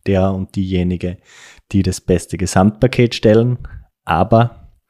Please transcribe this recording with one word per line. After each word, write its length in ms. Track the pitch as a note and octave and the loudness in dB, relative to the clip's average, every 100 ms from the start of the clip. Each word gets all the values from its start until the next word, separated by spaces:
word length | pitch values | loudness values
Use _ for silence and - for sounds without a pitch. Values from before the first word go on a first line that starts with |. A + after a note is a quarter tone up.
| - | -2
der 260 | F#2+ F#2+ | 0 0
und 240 | F#2+ F#2+ G2+ | -2 -6 -6
diejenige, 640 | F#2+ F#2 F2+ F2 F2+ F2 _ - - - - | -4 -2 -2 -4 -6 -10 _ -20 -20 -20 -4
die 100 | G2+ | -2
das 180 | F#2 - | -2 -4
beste 360 | - F2 - F2 | -2 -2 -2 -8
Gesamtpaket 760 | F2+ F#2+ G2 G#3+ B2+ - A#2 | -2 2 2 2 0 2 0
stellen, 440 | - A2 A2 A#2+ B2 - - - _ | 2 2 4 2 -4 -10 -18 -20 _
aber 680 | - D#2+ G#2 A2+ A#2+ - - _ | -4 0 2 2 2 -4 -20 _